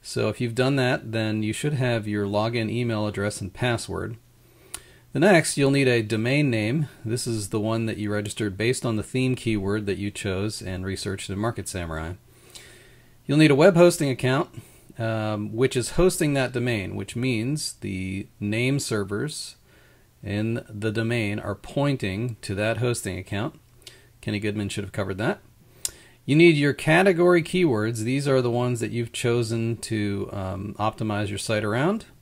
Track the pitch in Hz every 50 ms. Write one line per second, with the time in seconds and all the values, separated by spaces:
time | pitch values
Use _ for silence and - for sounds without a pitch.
0 | _ - - 127 117 110 107 - 123 117 113 120 127 131 143 139 127 123 139 -
1 | - 117 110 113 110 107 107 110 107 107 107 - - 147 151 123 131 123 120 113
2 | 104 107 104 104 101 98 101 104 107 117 117 120 113 107 104 120 123 117 113 107
3 | 107 104 101 98 101 104 - - 101 92 - - 123 123 117 107 - - 90 87
4 | 90 104 117 - _ _ _ _ _ _ _ _ - - - - - - - -
5 | _ _ - 135 156 208 190 160 147 - - 147 143 139 139 139 135 127 123 117
6 | 110 104 117 107 110 120 135 147 151 135 117 110 107 107 127 165 151 - - -
7 | - 110 113 123 - 123 113 110 101 98 - 110 104 110 113 117 113 110 - -
8 | 104 101 104 104 104 101 - - 113 104 95 98 107 117 131 - - 123 113 107
9 | 98 - - 127 131 127 127 - - 117 110 104 92 98 101 110 107 101 95 85
10 | 101 101 - - - 104 92 92 101 110 104 - 90 92 92 90 92 95 95 -
11 | - 98 95 95 - - 98 98 107 117 113 - 92 - - 95 87 82 80 78
12 | 80 82 95 - _ - - - - - - - - - - - - - - -
13 | - - - - _ - 139 151 156 151 143 135 160 202 175 170 175 175 170 -
14 | 156 139 127 - - 143 131 143 - - - - - - - - - - - -
15 | 113 113 110 110 107 107 107 104 104 104 107 113 131 131 - 127 113 - - -
16 | 175 185 - - 175 147 143 139 131 120 123 120 120 123 117 104 95 92 98 101
17 | 98 - - 117 120 131 123 107 110 127 147 156 - - - - - 101 98 92
18 | 92 95 95 98 - - _ _ 104 104 107 113 123 131 139 139 - - 117 107
19 | 98 95 101 107 127 151 156 - - - - _ _ _ _ - _ _ - _
20 | _ _ _ _ - 98 98 104 110 113 113 120 - - 110 104 104 110 101 113
21 | 113 113 120 120 110 101 104 104 - 98 101 - - - - - 139 143 139 123
22 | - 98 92 101 117 123 110 - - - 101 95 104 113 117 110 123 123 120 -
23 | - 101 90 90 92 - 107 98 113 - - - _ _ _ - - - - -
24 | - _ _ _ - - 107 104 101 104 101 107 101 98 - - 101 92 - -
25 | 98 98 98 92 110 156 202 - _ - _ _ - _ - - - - - -
26 | - - - _ _ - 135 156 170 170 160 147 143 147 135 - - 156 156 170
27 | 190 202 185 160 175 180 180 170 156 - - - 180 160 117 104 107 113 120 110
28 | 107 117 131 143 139 143 135 131 123 120 117 120 123 123 123 113 120 104 107 117
29 | 117 113 - - - 120 117 120 117 110 113 113 113 113 117 - - - 113 110
30 | 104 101 101 98 98 - - 101 95 95 92 92 98 104 98 - 104 110 - -
31 | 117 107 104 101 104 98 104 101 - - 113 107 107 104 107 120 143 180 214 226
32 | - - - -